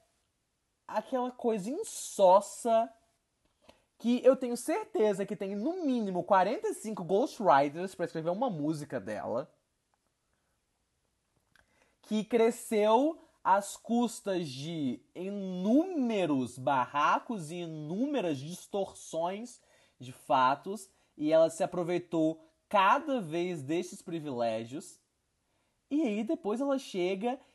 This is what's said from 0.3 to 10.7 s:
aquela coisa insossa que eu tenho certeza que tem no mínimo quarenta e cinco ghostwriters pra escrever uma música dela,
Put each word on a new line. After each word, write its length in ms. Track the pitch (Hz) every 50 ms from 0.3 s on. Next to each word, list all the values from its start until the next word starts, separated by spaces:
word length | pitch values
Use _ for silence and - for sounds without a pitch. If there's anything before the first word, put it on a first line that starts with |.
| _ _ _ _ _ _ _ _ _ _ _ -
aquela 420 | - 214 214 - 269 254 247 254
coisa 380 | 247 - - 233 220 214 175 214
insossa 1200 | 277 392 453 - - - - - - - 196 180 180 202 - - - - - 233 226 226 226 226 - _ _ _ _ _ _ _ _ _ _ _ _ _ _ _ - _ _ _ _ _
que 220 | - 226 247 240 -
eu 120 | 247 269
tenho 200 | 262 262 240 240
certeza 680 | 233 - - 311 440 427 - - 359 214 214 202 180 202
que 100 | 185 214
tem 220 | - 208 190 202
no 280 | 202 214 302 349 381 339
mínimo 380 | 277 254 240 214 196 185 175 170
quarenta 460 | - 208 190 180 196 254 - - 427
e 60 | 370
cinco 280 | - - 214 214 - 185
ghostwriters 920 | 160 185 196 262 294 - - 220 175 147 139 147 147 143 165 185 196 -
pra 100 | - 175
escrever 260 | 156 - 165 156 165
uma 200 | 175 202 269 254
música 500 | 190 151 143 151 165 147 147 - 147 123
dela, 500 | 95 110 107 95 - 101 104 120 151 - _ _ _ _ _ _ _ _ _ _ _ _ _ _ _ _ _ _ _ _ _ _ _ _